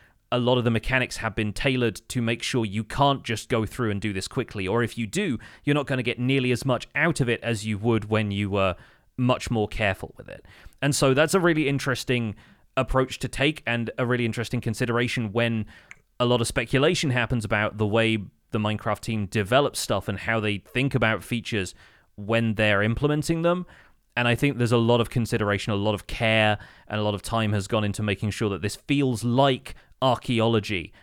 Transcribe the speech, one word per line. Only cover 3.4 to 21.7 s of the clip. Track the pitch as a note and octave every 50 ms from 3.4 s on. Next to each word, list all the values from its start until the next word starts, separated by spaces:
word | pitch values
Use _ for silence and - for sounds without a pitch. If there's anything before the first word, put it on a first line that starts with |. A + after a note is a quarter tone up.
| - -
go | B2+ A2+ A2
through | G2 - - B2 A2
and | G2+ G2+
do | G2 G#2+ G2
this | F#2+ -
quickly, | - - C3+ A#2 - - G#2+ F#2+
or | F#2 G#2 A#2 A#2+
if | G#2+ -
you | - A#2
do, | G2 - F#3 G#3 F3 A#2+ G#2 - - - - _
you're | D3 D3
not | D3 C#3
gonna | - C#3 B2+ A#2+
get | B2 A#2 -
nearly | B2 B2+ C3+ C3+ B2+ B2+ B2
as | A#2 -
much | C3+ B2 A2 - - -
out | C3+ D3+ F3 D#3 -
of | C3+ A#2
it | A#2 G#2+ -
as | A#2 A#2 G2+ G#2+
you | A2 G#2+
would | F#2+ G#2 A#2+ A2+ A2 G#2+ G#2
when | A2 A2 A2 G#2
you | G2+ G2+ G#2 G2
were | G2 G2+ F#2+ F#2+ F2 - - - _ _ _ _ _ -
much | B2+ B2 B2+ - - -
more | B2 A2+ G#2+ G2+
careful | - - A2 G2+ F#2 - - - -
with | - -
it. | G1+ G1+ - - - - - - - - -
And | - C#3 C#3
so | - D3 C3+ C3
that's | C3+ D#3 D#3+ -
a | G3
really | E3 F3 E3 D#3 D3+ C3
interesting | C#3 C3+ - C#3+ B2 - - - B2+ A#2+ A#2 A2 G2+ - - - - _ _ _ _ -
approach | C3 - - C3 C3 B2+ - -
to | - C3
take, | - - C3+ D3+ D3+ - -
and | A#2 A#2+ A#2+ A#2 G#2+ - -
a | C3
really | A#2 B2 A#2+ A#2+
interesting | A2+ A2+ - A2+ - - A#2+ -
consideration | A#2+ A2 - C3 A#2+ A2+ A#2 B2 A#2 - C3 A2+ G#2+ G2
when | A#2 A#2 A#2 A#2 A2 G#2+ - - - - - - - _ _ _ -
a | B2
lot | A#2+ B2 A#2+
of | A#2
speculation | - - C3+ A#2+ - - C3 C3+ E3 F#3 - - C#3+
happens | B2 B2 A#2 A2 B2+ A#2+ G#2+
about | G2 A2 G#2 G#2+ G2+ -
the | G#2 A2
way | G#2 G2+ A2+ A2+ A2+ A2 G#2+ F#2+ - - _ _ _ -
the | A2
Minecraft | G#2+ G#2+ G#2+ G2+ - A2+ G#2 -
team | - - A2+ G#2+ G2+
develops | F2+ - A2 G2+ F#2 B2 C#3 D3 B2+ - -
stuff | - - A2+ G2 - -
and | G2+ F#2
how | - A#2 A2+ A2+
they | G#2 G#2+ G#2 G2
think | - - - B2 C3+ C#3 -
about | C3 A2+ A2 A2+ F2+ -
features | - B2 A#2 - - A#2 G#2 F2+ F2